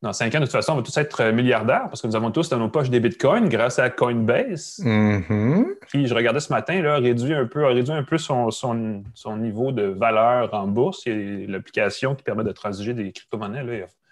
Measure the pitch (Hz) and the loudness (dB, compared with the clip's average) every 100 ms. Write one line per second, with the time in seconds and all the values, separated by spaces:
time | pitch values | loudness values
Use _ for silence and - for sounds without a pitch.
0 | 107 98 113 156 135 117 104 147 113 151 | -8 -4 -2 0 0 0 0 -2 -2 -2
1 | 147 - 113 117 123 113 110 190 247 - | -2 0 2 4 4 2 2 0 -2 -6
2 | 117 110 113 156 165 120 110 156 127 120 | -4 -2 0 0 0 0 0 0 2 2
3 | 113 - 135 220 196 113 123 131 127 - | 2 2 2 4 4 2 2 2 0 2
4 | 123 117 110 135 262 160 - - 139 107 | 0 2 2 2 0 -6 -10 -4 2 4
5 | 107 101 90 107 113 180 339 403 - 143 | 4 2 0 0 2 2 2 -2 -4 0
6 | 131 113 120 127 - 117 131 185 151 147 | 2 2 2 0 0 -2 0 0 2 2
7 | 123 120 131 156 117 147 143 123 123 156 | 2 2 0 0 -2 2 2 2 0 -2
8 | 135 160 - 131 113 - 127 117 110 101 | -2 -2 0 0 0 -2 -4 -2 -4 -6
9 | 101 - 110 107 117 104 135 131 101 95 | -12 -14 -10 -6 -4 -2 -2 0 -2 0
10 | 113 110 117 123 110 107 98 107 170 185 | 2 4 4 4 0 -2 -2 0 0 -2
11 | 120 107 101 101 98 95 - - 101 - | -4 -4 -4 -8 -8 -8 -6 -2 -2 -2
12 | 135 135 - 104 104 - 104 98 104 120 | -4 -4 -4 -4 -4 -6 -8 -6 -6 -6
13 | 98 - - 107 101 131 123 113 90 _ | -8 -10 -10 -8 -8 -8 -8 -8 -10 _
14 | _ | _